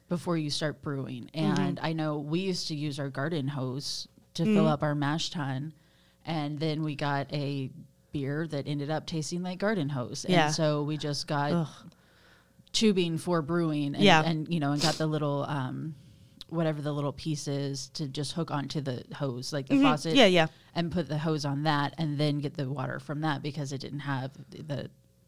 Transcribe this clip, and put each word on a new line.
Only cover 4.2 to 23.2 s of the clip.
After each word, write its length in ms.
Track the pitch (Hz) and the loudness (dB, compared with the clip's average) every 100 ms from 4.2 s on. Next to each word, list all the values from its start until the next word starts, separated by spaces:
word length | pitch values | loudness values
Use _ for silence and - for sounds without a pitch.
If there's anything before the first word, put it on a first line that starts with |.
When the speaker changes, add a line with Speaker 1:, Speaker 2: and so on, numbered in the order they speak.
| _ | _
Speaker 1:
to 120 | - 170 | 0 4
fill 100 | 208 | 6
Speaker 2:
Mm-hmm. 20 | 156 | 6
Speaker 1:
up 160 | 147 | 4
our 140 | 151 147 | 2 2
mash 340 | 143 160 - | 0 0 -2
tun, 440 | 175 139 131 151 - _ _ _ _ - | -4 -4 -4 -6 -12 _ _ _ _ -6
and 340 | 160 147 147 | -4 -2 -2
then 220 | 160 151 | -2 0
we 140 | 151 139 | -2 -2
got 360 | 147 143 139 | 0 0 -2
a 380 | 147 139 139 131 - - _ _ | -2 -2 -2 -6 -8 -20 _ _
beer 360 | 147 135 147 165 | -4 -2 -2 -2
that 200 | 147 135 | -4 -4
ended 220 | 147 143 | -4 -2
up 160 | 156 139 | -2 -2
tasting 380 | 165 147 175 | -4 -4 -4
like 160 | 180 180 | -4 -2
garden 300 | 202 214 143 | 0 0 0
hose. 360 | 135 110 139 - | -2 -4 -6 2
And 80 | |
Speaker 2:
Yeah. 160 | 180 151 | 4 4
Speaker 1:
so 320 | 156 156 147 | 4 2 2
we 160 | 147 151 | -2 -2
just 300 | 147 139 - | -2 -4 -2
got 240 | 151 143 | 0 2
Speaker 2:
Ugh. 160 | 170 151 - - - _ _ - - _ _ - | 0 0 -6 -20 -20 _ _ -20 -20 _ _ -6
Speaker 1:
tubing 460 | - 220 190 175 160 | 4 4 6 2 0
for 240 | 175 170 | 0 0
brewing 520 | 147 170 165 147 143 139 | 2 2 2 0 -2 6
and, 80 | |
Speaker 2:
Yeah. 200 | 196 160 | 8 8
Speaker 1:
and, 280 | 160 156 156 | 6 0 0
you 80 | 170 | 0
know, 120 | 143 | 2
and 100 | 147 | 2
got 140 | 156 147 | 2 2
the 120 | 156 | 0
little, 380 | 156 147 143 139 | 0 0 0 -2
um, 480 | 147 127 135 151 156 - - - - - | -2 -4 -4 -8 -10 -18 -20 -20 -20 -6
whatever 320 | 165 160 151 | -2 0 0
the 100 | 147 | -2
little 180 | 143 143 | -2 -2
piece 340 | 139 160 143 - | -4 -4 -4 -2
is 420 | 139 139 139 - | -2 -2 -4 -8
to 180 | - 147 | -6 -6
just 260 | 139 139 | -4 -4
hook 180 | - 160 | -4 -2
onto 300 | 143 139 160 | -4 -4 -4
the 220 | 131 123 - 147 | -4 -6 -8 -6
hose, 360 | 139 120 - | -4 -4 -6
like 140 | 147 135 | -6 2
the 80 | 277 | 4
Speaker 2:
Mm-hmm. 80 | |
Speaker 1:
faucet, 320 | 277 - 165 208 | 6 4 2 6
Speaker 2:
Yeah, 100 | 208 | 8
yeah. 200 | 180 160 - - 170 | 8 4 -2 -6 -2
Speaker 1:
and 160 | 170 | 0
put 160 | 175 151 | -2 -2
the 100 | 151 | -2
hose 260 | 160 156 143 | 0 0 0
on 180 | 139 | 0
that 300 | 156 147 143 - | 2 2 0 -2
and 200 | 156 143 | -2 2
then 200 | 151 143 | 2 2
get 160 | 139 131 | -2 -4
the 140 | 131 | -4
water 300 | 139 131 127 | -4 -4 -6
from 220 | 131 151 | -6 -2